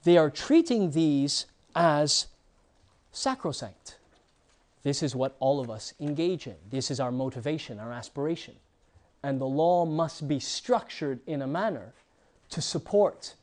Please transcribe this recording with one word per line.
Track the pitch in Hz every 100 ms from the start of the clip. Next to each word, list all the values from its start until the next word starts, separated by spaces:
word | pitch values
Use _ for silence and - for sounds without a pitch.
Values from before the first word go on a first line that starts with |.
They | 170 175
are | 156
treating | 143 - 311 330 233 185
these | 147 160 143 139 - - _ _ -
as | 170 147 151 - - _ _ _ _ _ _ _ _
sacrosanct. | - 269 262 175 135 113 - - - _ _ _ _ _ _ _ _
This | 143 143
is | 151
what | 123 131 -
all | 131 143
of | 120
us | 110 - -
engage | 147 147 170 180 -
in. | 92 101
This | 131 123
is | 135
our | 127
motivation, | 127 131 127 123 156 - 107
our | 110
aspiration. | 120 117 - 147 165 - - _ _ _ _ _ _
And | 143 135
the | 135
law | 135 165 180
must | 165 156 160 - 147
be | 143
structured | - - - 240 - - 147 127 -
in | 151
a | 135
manner | 156 214 147 98 - _ _ _ _ _
to | -
support | - 165 - 208 196 - - -